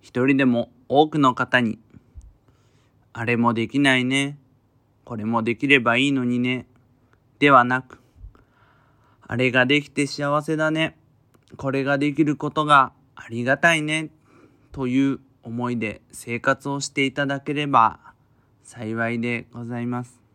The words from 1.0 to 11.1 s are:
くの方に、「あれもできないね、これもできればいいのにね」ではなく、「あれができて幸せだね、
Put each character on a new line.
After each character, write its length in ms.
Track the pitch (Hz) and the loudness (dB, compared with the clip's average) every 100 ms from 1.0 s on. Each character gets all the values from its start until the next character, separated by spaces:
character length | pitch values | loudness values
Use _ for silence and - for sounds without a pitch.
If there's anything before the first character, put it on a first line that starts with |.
| 156 | 4
く 100 | 151 | 4
の 160 | 135 | 2
方 280 | 123 123 123 | 2 0 2
に、 160 | 117 - _ - _ - - _ _ _ _ _ _ _ _ | 0 -4 _ -20 _ -20 -20 _ _ _ _ _ _ _ _
「あ 100 | - | -8
れ 140 | 117 120 | -2 2
も 160 | 117 | 2
で 120 | 113 113 | 0 -2
き 120 | 139 | 2
な 180 | 143 131 | 2 2
い 80 | |
ね、 320 | 123 135 139 143 _ _ _ _ _ _ | 2 0 -2 -8 _ _ _ _ _ _
こ 120 | - 117 | -14 -8
れ 80 | |
も 180 | 107 117 | -2 -2
で 140 | 117 117 | -2 -2
き 100 | 139 | 2
れ 140 | 139 | 2
ば 160 | 120 117 | 4 0
い 120 | 143 | 0
い 40 | |
の 140 | 135 123 | 0 0
に 120 | 123 | -2
ね」 280 | 123 127 - _ _ _ _ _ _ _ | -2 -4 -8 _ _ _ _ _ _ _
で 120 | 143 | 6
は 140 | 135 | 6
な 160 | 120 127 | 6 0
く、 180 | - - _ _ - _ _ _ _ _ _ _ _ _ - | -4 -20 _ _ -20 _ _ _ _ _ _ _ _ _ -8
「あ 100 | 113 | -2
れ 140 | 127 | 2
が 140 | 127 | 2
で 160 | 127 143 | 4 2
き 100 | 143 | 0
て 160 | - 139 | -4 -4
幸 360 | - 143 147 | -4 -2 -2
せ 140 | 151 156 | -2 -2
だ 140 | 156 | 0
ね、 280 | 156 160 - _ | 0 -4 -6 _